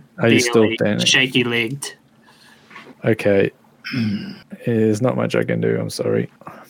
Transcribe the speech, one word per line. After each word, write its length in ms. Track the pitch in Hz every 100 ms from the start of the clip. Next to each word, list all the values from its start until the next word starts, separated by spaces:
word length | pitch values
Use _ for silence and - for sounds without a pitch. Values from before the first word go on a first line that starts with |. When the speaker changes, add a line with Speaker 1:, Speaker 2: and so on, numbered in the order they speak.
| - -
Speaker 1:
Are 100 | 117
you 100 | 131
still 240 | 120 117
Speaker 2:
barely 120 | 110 113
Speaker 1:
standing? 280 | 107 110 117
Speaker 2:
shaky 380 | 135 131 127
legged. 500 | 120 117 113 139 - - _ _ _ _ - _ _ - - - -
Speaker 1:
Okay. 460 | 110 104 101 - - _ _ - 135 110 104 - - - - -
There's 360 | 113 110 107
not 140 | 123 123
much 200 | 117 -
I 80 |
can 180 | 57 57
do. 180 | 57 57
I'm 100 | 53
sorry. 400 | - - - - _ - -